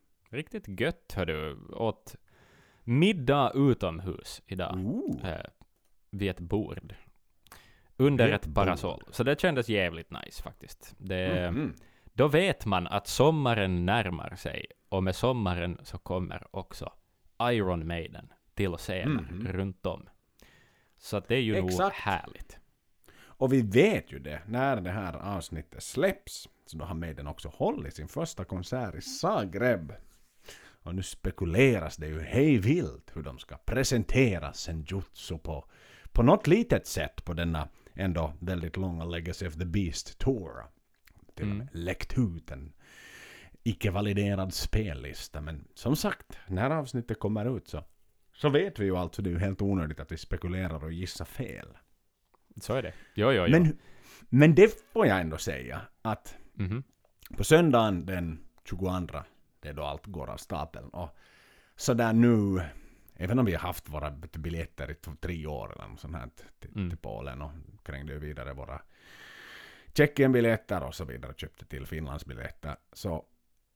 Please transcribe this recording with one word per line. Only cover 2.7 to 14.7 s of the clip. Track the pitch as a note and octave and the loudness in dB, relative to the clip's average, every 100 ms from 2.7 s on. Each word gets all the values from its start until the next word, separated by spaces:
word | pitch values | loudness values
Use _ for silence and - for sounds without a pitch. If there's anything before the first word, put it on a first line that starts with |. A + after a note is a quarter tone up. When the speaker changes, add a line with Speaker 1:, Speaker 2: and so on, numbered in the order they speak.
| _ | _
Speaker 1:
middag | - B2 F#3+ G3 B2+ C#3+ B2 C3+ | 0 4 4 4 4 4 4 6
utomhus | C#3 A2+ F#2 E2 F#2 - - - - | 6 6 2 -2 -6 -8 -10 -16 -10
idag. | F2+ F2+ F#2 | -6 -4 -4
Speaker 2:
Ooh. | F#2+ G3+ F#4 - F#2 | -4 -4 -4 -4 -4
Speaker 1:
Eh, | - - - _ _ _ _ _ | -6 -10 -18 _ _ _ _ _
vid | G2 G2 | -4 -2
ett | F2+ | -2
bord. | E2+ G2+ G2 - - - - _ _ _ - - - - _ - | -2 -2 -2 -6 -14 -18 -20 _ _ _ -20 -20 -20 -20 _ 2
Under | C3+ C3+ A2+ | 4 6 6
Speaker 2:
Vid | G#2 | 4
Speaker 1:
ett | D#2+ | 0
Speaker 2:
ett | D2+ | 2
Speaker 1:
parasoll. | F#2+ F2 F2+ - - | 2 2 -2 -6 -6
Speaker 2:
bord. | - | -2
Speaker 1:
Så | |
det | B2 D3 | 0 2
kändes | F#3 C#3+ A#2 | 2 2 0
jävligt | G#2 F2+ E2 E2 | 2 0 -2 -10
nice | - - - | -14 -12 -12
faktiskt. | D2 - - - - - | -12 -14 -20 -20 -20 -14
Det, | F#2+ F#2 F#2 F2+ F2+ | -6 -2 0 0 0
Speaker 2:
Mhm. | G#2 C3 - - _ - | -2 -4 -6 -16 _ -4
Speaker 1:
då | - D3 | 2 4
vet | D3+ F#3+ - A2+ | 6 4 0 0
man | F#2+ F2 | 0 2
att | G2+ - | -2 0
sommaren | - C3+ D#3+ B2+ A2+ F#2+ F2+ F2 | 4 6 6 4 2 2 2 2
närmar | A2+ F#2+ E2+ - F2 | 2 0 -4 -8 -10
sig. | - - - | -8 -8 -10